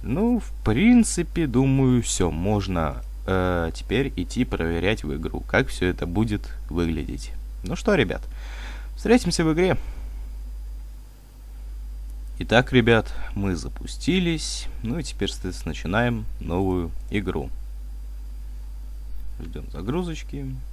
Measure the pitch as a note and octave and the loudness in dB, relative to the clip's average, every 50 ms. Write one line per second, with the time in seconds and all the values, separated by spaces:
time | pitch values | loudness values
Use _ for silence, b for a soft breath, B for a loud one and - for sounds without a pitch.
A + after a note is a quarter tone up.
0 | - F2 B2 E3+ A3 A#3+ B3 A3 - - - - - G#2+ G#2+ B2+ G3 A#3 B3 A#3+ | -2 -2 0 2 2 2 2 2 0 -4 -8 -2 2 2 4 6 8 8 10 8
1 | A3 - - F3 E3 - - E3+ E3 C#3 A2+ B2+ C3+ C3+ C3+ C3+ C3+ B2+ B2+ A#2+ | 8 6 2 -2 -2 -2 0 0 0 4 4 4 6 6 6 6 6 6 6 4
2 | A2 - - - G2 E2+ D2+ D#2 F2 G2+ G#2+ G#2 F#2+ G2 F#2 E2+ D#2+ D2 C2+ - | 2 0 0 2 2 2 2 0 0 2 2 2 0 0 0 0 0 0 -2 -4
3 | - - - - - - F#2+ F#2 F#2 F2+ F2+ E2+ E2 E2 D#2+ - - - F#2 A#2 | -8 -8 -10 -8 -2 0 2 2 2 2 2 2 0 -2 -4 -6 -4 0 0 0
4 | C#3 C#3 - F#2 F2 - - - B2+ - - - E2 E2 E2+ E2+ E2 G2 A2+ G#2+ | 0 0 -2 -4 -6 -4 0 0 0 0 0 -2 0 0 0 2 2 2 0 0
5 | - D2+ C#2 D2+ E2 - - - - - - G#2 C3 - - - F2+ F2+ F2 - | -2 -4 -4 -4 -4 -4 -4 -6 -4 2 2 2 4 2 0 0 2 0 2 0
6 | - E2+ E2+ G2+ A2+ A2+ G#2+ F#2+ - - - - - - - E2+ E2+ E2 D#2+ D#2 | -2 0 2 2 2 2 0 -2 -2 -6 -8 -8 -6 -4 0 0 2 2 0 -2
7 | D2 - A#1+ - - - - - - - - - - F#3 - - - - G#3 E3 | -2 -4 -6 -6 -6 -6 -8 -8 -8 -8 -8 -8 -6 -6 -6 -2 2 4 4 4
8 | A#2 F2 A#1 - - - B B B B B B B B B B B B B - | 4 2 0 -4 -6 -8 B B B B B B B B B B B B B -4
9 | - F3 F3+ - - F3+ D#3+ - E3+ D#3 D#3 D#3+ F#3 F#3+ - B B B B B | 4 6 6 6 6 4 2 4 4 4 4 4 4 4 4 B B B B B
10 | B B B B B B B B - - - - - - - - - - - - | B B B B B B B B -10 -8 -8 -10 -10 -10 -10 -10 -12 -12 -14 -16
11 | - - - - - - - - - - - - - - - - - - - - | -18 -18 -20 -20 -20 -20 -18 -18 -16 -14 -14 -12 -12 -10 -10 -10 -10 -10 -10 -10
12 | - - - - - - - - F2 - G#2+ A#2+ B2+ - C3 B2+ A2+ A#2 A#2 A2 | -10 -10 -10 -10 -10 -10 -6 -6 0 6 6 6 6 8 6 6 8 8 6 6
13 | G#2 - B B B B B G2+ G2+ G2 F2+ D2+ - A1+ - - - - - - | 6 2 B B B B B 0 0 0 0 0 -2 -6 -8 -6 -8 -8 -8 -2
14 | - - E3+ F#3+ F3+ E3+ E3 D3+ - - - - - - - - - A2+ B2 F3 | 0 2 2 4 2 2 0 0 -2 -6 -6 -6 -6 -6 -6 -6 -4 -4 -2 -4
15 | C3 - - - G2+ F#2+ - - - F#2 F2 - - D#2+ D2+ - - E2 F2+ A2 | -4 -6 -4 -2 -2 -2 -2 -4 -6 -6 -6 -4 -6 -6 -6 -4 -4 0 2 2
16 | A#2+ A#2+ A#2 A2+ G#2+ - - - - C#2+ E2 F2+ G2 F#2+ F#2 F2+ E2+ D#2+ - - | 2 2 2 0 -2 -4 -6 -6 -4 -2 0 2 2 2 2 2 0 -2 -4 -6
17 | - - - G#2 F#2+ F2+ - D#2+ C2+ A#1 - - - - - - - - - - | -6 -2 -2 -2 -2 0 -2 -2 -4 -4 -6 -6 -6 -8 -8 -10 -10 -10 -10 -10
18 | - - - - - - - - - - - - - - - - - - - - | -10 -10 -10 -10 -10 -10 -10 -10 -10 -10 -10 -10 -10 -10 -10 -10 -10 -10 -10 -10
19 | - - - - - - - - E2+ D#2+ - - C#2+ - - C#2+ F2+ G#2 C#3 F3 | -8 -6 -6 -4 -4 -6 -6 -6 -8 -8 -8 -8 -10 -8 -10 -6 -4 -2 -2 -2
20 | F3+ F3 D#3+ - - - - C#3+ C#3 C3 C3 B2+ - - | -2 -4 -6 -8 -10 -10 -10 -8 -8 -8 -8 -8 -10 -10